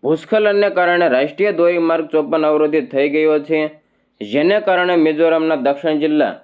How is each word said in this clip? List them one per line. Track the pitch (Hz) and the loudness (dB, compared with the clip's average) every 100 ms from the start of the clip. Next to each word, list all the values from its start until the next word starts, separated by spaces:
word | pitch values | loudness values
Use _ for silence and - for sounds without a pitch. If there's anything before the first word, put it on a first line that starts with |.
ભૂસ્ખલનને | 139 156 - 214 208 202 202 | -2 -4 0 0 2 2 0
કારણે | 180 175 175 170 | 0 0 2 2
રાષ્ટ્રીય | 127 147 - 202 | 2 -2 -2 -2
ધોરીમાર્ગ | 170 170 175 165 165 151 | 2 0 2 0 -2 0
ચોપન | 156 143 160 156 | -2 0 0 0
અવરોધિત | 151 151 156 127 | 2 2 0 -2
થઈ | 135 147 | -2 0
ગયો | 151 156 151 | 0 2 0
છે, | 147 156 151 151 _ _ _ _ | 0 -4 -4 -8 _ _ _ _
જેને | 208 214 160 208 | -6 -2 0 0
કારણે | 202 180 180 175 | 0 0 0 0
મિઝોરમના | 156 151 165 160 160 156 | 0 2 0 2 0 -2
દક્ષિણ | 131 143 165 156 | -2 -2 -2 -2
જિલ્લા | 156 151 123 87 | 0 0 -2 -4